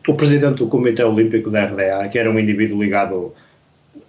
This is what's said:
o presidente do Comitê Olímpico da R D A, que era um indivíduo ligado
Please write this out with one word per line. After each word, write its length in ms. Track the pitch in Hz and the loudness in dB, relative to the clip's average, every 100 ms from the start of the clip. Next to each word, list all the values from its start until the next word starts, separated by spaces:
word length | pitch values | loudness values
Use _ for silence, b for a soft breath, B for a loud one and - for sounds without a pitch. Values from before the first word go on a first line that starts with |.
| - | -2
o 80 | |
presidente 440 | 143 147 143 143 - | 2 2 4 2 0
do 100 | 113 | 0
Comitê 360 | 131 123 113 | 0 0 2
Olímpico 460 | 117 107 113 110 107 | 2 2 2 0 0
da 120 | 104 | -2
R 120 | 98 | -2
D 160 | 98 95 | -2 -2
A, 180 | 98 101 | -2 -2
que 100 | 120 | -2
era 100 | 113 | 0
um 80 | 110 | 2
indivíduo 460 | 107 101 110 104 | 0 0 0 0
ligado 500 | 101 101 98 92 87 - b b b _ _ - | 0 0 -2 -4 -8 -14 b b b _ _ -20